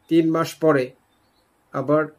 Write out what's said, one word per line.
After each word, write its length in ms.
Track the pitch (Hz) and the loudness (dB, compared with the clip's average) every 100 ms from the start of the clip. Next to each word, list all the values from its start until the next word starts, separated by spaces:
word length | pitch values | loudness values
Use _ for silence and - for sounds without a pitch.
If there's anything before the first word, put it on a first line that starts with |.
| - | -2
তিন 220 | 165 165 | 0 2
মাস 240 | 160 160 | -2 -4
পরে 360 | - 156 143 123 - _ _ _ _ _ _ _ | -2 2 2 0 -10 _ _ _ _ _ _ _
আবার 320 | 139 131 151 151 | -8 -2 0 -2